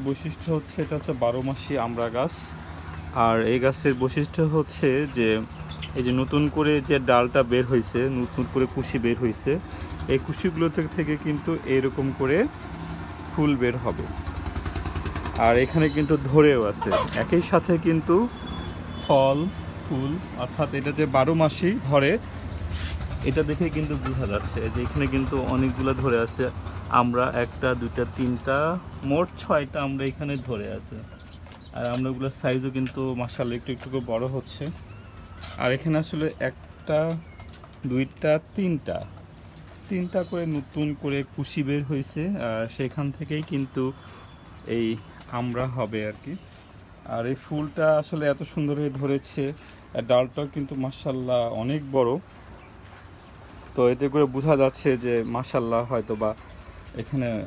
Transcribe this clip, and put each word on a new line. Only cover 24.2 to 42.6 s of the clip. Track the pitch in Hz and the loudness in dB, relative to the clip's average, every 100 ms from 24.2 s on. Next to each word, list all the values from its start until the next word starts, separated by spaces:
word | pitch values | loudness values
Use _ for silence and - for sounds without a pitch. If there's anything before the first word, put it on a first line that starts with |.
| 120 | 0
যাচ্ছে। | 104 - 120 113 | 0 -2 -2 -2
এই | 110 | -2
যে | |
এখানে | 123 147 139 | -2 0 2
কিন্তু | 135 131 139 127 131 | 2 0 0 0 2
অনেকগুলা | 131 127 131 | 2 2 0
ধরে | 131 135 117 113 | 2 2 2 2
আছে, | - 127 - - - - | 0 -2 -4 -8 -10 0
আমরা | 123 120 120 127 123 | 4 4 4 2 2
একটা, | 120 - 131 | -2 0 0
দুইটা, | 123 120 - 120 - | 0 -2 -2 -2 0
তিনটা, | 127 123 - 135 151 180 - - | 0 0 0 0 2 -2 -6 -8
মোট | 135 143 180 - | 0 2 2 -2
ছয়টা | - 160 139 156 139 | 0 2 2 -4 -4
আমরা | 135 135 | -2 -4
এখানে | 131 147 139 123 | -4 -4 -4 -4
ধরে | 113 104 101 | -6 -4 -8
আছে। | - 113 - - - - - - - | -10 -14 -14 -16 -18 -18 -18 -18 -14
আর | 123 120 | -6 -4
আমড়াগুলোর | 123 131 127 135 131 | -2 -2 -2 -4 -2
সাইজও | 139 127 131 | 0 0 0
কিন্তু | 131 131 135 131 123 | -2 -4 -2 -4 -2
মাশাআল্লাহ | 120 - 123 120 | -4 -4 -4 -4
একটু | - | -6
একটু | 127 - | -8 -6
করে | 131 117 | -6 -2
বড় | 113 127 | -2 -2
হচ্ছে। | 135 - - 147 175 - - - - - - - - | -4 -8 -8 -8 -10 -14 -18 -18 -18 -18 -16 -14 -4
আর | 127 | 0
এখানে | 135 165 156 | 0 2 0
আসলে | 156 156 156 - | 0 -2 -4 -2
একটা, | 123 - - - - 151 160 165 - - - - - - 135 | -6 -6 -16 -14 -2 0 0 -2 -8 -16 -18 -18 -20 -10 -4
দুইটা, | 127 135 - 151 156 160 - | -2 -2 -2 2 2 0 -2
তিনটা, | 190 156 - 85 - - - - - - - - - | 0 0 -2 -6 -8 -14 -20 -20 -20 -20 -20 -16 -6
তিনটা | 190 180 190 | -4 -2 -2
করে | 170 175 170 | -2 -4 -2
নতুন | 151 135 - 151 143 | -2 -4 -4 -2 -2
করে | 147 139 135 - | -2 -2 -4 -6
কুশি | 139 - | -6 -4
বের | 135 143 | -2 -2
হয়েছে, | 143 147 135 - 165 202 120 | -2 -4 -4 -4 -4 -2 -2
আর | 110 | -2